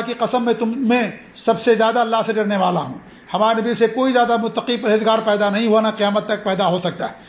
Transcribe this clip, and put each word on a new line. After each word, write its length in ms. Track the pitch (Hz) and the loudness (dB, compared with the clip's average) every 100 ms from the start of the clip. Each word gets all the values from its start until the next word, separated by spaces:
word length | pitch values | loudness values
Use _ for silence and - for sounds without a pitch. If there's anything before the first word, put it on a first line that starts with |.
| 226 | 0
کی 80 | 240 | -4
قسم 280 | 226 247 233 | -2 0 0
میں 80 | |
تم 200 | 226 226 233 | -2 -2 -2
میں 360 | 233 247 208 - - - - | 0 0 -2 -8 -18 -4 -2
سب 180 | - | 0
سے 120 | 247 220 | 2 2
زیادہ 240 | 220 240 | 2 2
اللہ 160 | 226 226 220 | 0 0 0
سے 80 | |
ڈرنے 240 | 214 202 202 | -2 0 0
والا 220 | 180 175 | 0 0
ہوں۔ 180 | 135 127 - - - | -4 -10 -16 -20 -8
ہمارے 280 | 185 214 226 | 0 2 2
نبی 120 | 220 220 | 0 0
سے 100 | 226 | 0
کوئی 260 | 254 262 | 2 0
زیادہ 240 | 247 233 233 | 2 2 0
متقی 400 | 220 - 220 240 | -2 -4 -4 -2
پرہیزگار 420 | 220 214 220 220 220 | 0 2 2 2 2
پیدا 240 | 208 202 | 0 0
نہیں 180 | 202 233 | 0 2
ہوا، 140 | 214 | 2
نہ 60 | 220 214 | 2 0
قیامت 280 | 202 208 214 | 0 0 -2
تک 180 | 208 | -4
پیدا 240 | 202 190 190 | -2 0 0
ہو 120 | 180 | 0
سکتا 240 | 175 139 117 | -4 -6 -8
ہے۔ 60 | - | -10